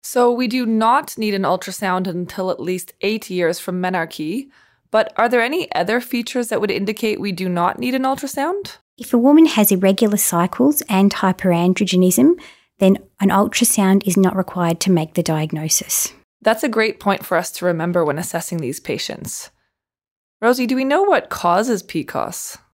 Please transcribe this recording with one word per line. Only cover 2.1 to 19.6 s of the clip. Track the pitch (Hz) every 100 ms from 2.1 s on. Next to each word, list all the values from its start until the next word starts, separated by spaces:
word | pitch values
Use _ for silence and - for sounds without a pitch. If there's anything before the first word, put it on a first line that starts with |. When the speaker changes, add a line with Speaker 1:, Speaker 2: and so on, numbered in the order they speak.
| 175 175 - 185
Speaker 1:
at | -
least | 165 185 - _
eight | 196 220 -
years | 180 170 175
from | - 180
menarche, | 180 185 165 - 156 226 269 _ _ _ _
but | 330 320 -
are | 233
there | 247
any | 233 339 -
other | - 180 233
features | 240 240 233 254 240
that | 208
would | 202
indicate | - 196 214 220 208
we | 202
do | 175 185
not | 175 175 -
need | 247 262
an |
ultrasound? | 262 269 269 - 294 392 392 - _ _
Speaker 2:
If | -
a | 240
woman | 254 294 320
has | - 202
irregular | 190 190 196 220 202
cycles | - 170 175 - 269 294 -
and | 190 196 -
hyperandrogenism, | 190 185 190 170 180 185 202 185 185 185 269 359 - _ _ _
then | 190 196 - _
an | 196
ultrasound | 196 214 - 240 - 190 196 196
is | 185
not | 185 190
required | 180 180 170 165
to | -
make | 175 156 -
the |
diagnosis. | 170 156 156 156 156 - - - - - _ _
Speaker 1:
That's | - 226
a | 294
great | 220 220 -
point | 202 196 -
for | 175
us | 180
to | - 180
remember | 165 170 175 151
when | 143
assessing | - 170 - 170
these | 127 143
patients. | - 127 - - - - - _